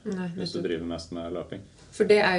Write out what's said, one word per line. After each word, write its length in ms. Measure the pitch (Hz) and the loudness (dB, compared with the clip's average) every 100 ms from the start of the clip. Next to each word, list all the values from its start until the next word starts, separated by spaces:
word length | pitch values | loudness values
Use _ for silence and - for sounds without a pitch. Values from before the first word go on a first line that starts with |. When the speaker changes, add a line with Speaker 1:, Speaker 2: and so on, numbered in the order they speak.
Speaker 1:
Nei, 220 | 208 185 180 170 | -8 -6 -6 -6
Speaker 2:
hvis 160 | 85 | -6
du 60 | 87 | -4
Speaker 1:
nettopp. 80 | 87 | -2
Speaker 2:
driver 180 | 82 85 | -2 -4
mest 220 | 82 - | -6 -8
med 200 | 85 82 | -8 -6
løping. 280 | 87 - - - - - | -6 -8 -10 -14 -20 -14
Speaker 1:
For 140 | - | 0
det 140 | 202 208 | 6 6
er 160 | 190 | 6